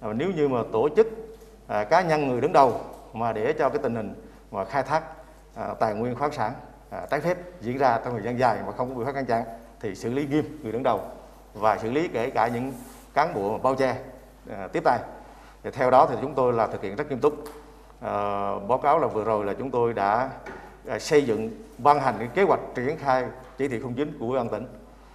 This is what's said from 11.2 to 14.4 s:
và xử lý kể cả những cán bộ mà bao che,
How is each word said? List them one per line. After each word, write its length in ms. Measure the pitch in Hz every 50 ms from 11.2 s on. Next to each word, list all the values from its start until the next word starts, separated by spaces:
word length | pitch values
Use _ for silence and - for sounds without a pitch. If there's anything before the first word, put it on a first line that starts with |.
| - - - - - - -
và 240 | 104 104 110 101 95
xử 120 | 110 113
lý 180 | 127 151 170 -
kể 220 | 135 113 120 135
cả 180 | - 113 110 120
những 240 | 120 120 127 135 131 - - - - - - - -
cán 200 | 139 151 175 -
bộ 180 | 107 98 104
mà 60 | 107 98
bao 160 | - 131 135
che, 220 | 131 135 127 117 - - - - - - - - -